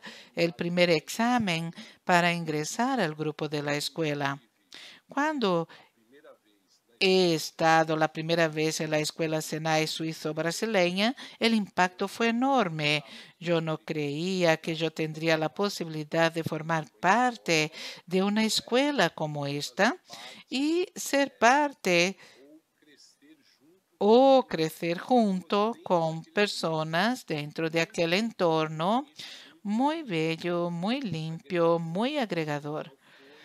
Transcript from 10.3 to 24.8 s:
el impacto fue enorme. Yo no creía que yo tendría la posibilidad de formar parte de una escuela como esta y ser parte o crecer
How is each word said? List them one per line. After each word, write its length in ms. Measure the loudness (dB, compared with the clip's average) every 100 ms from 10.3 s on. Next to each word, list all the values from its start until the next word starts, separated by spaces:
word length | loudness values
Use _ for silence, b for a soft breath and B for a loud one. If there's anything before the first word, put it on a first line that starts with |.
| -4 -4 -4 -2 2 2 2 -2 -2 B B
el 160 | 0
impacto 540 | 0 0 -2 -2 -2 -8
fue 220 | -2 -2
enorme. 720 | 0 2 2 0 -2 0 -2 -4 B B _
Yo 220 | -2 0
no 180 | 0 -6
creía 800 | -6 -4 -4 -4 -2 2 2 2
que 180 | -2
yo 160 | -4 -4
tendría 480 | -4 -6 -2 0 0
la 120 | 0
posibilidad 800 | -2 -4 -4 -8 -8 -4 0 0
de 140 | 0 -6
formar 440 | -6 -4 -4 -4 _
parte 720 | 2 4 2 -2 0 2 0 B B B -4
de 180 | 0
una 220 | 2 2 0
escuela 640 | -2 0 0 2 2 0
como 360 | 0 -6 -4 -6
esta 520 | -6 -6 2 2 2 B B B B -8
y 380 | -2 0 0 -2 -8
ser 420 | -2 0 0 2
parte 800 | 4 4 2 -2 0 2 2 -2 B B -20 -20 _ _ _ _ -20 _ -20 -20 _ _ _ _ _ _
o 500 | 6 8 8 6 4
crecer 500 | -2 -2 -2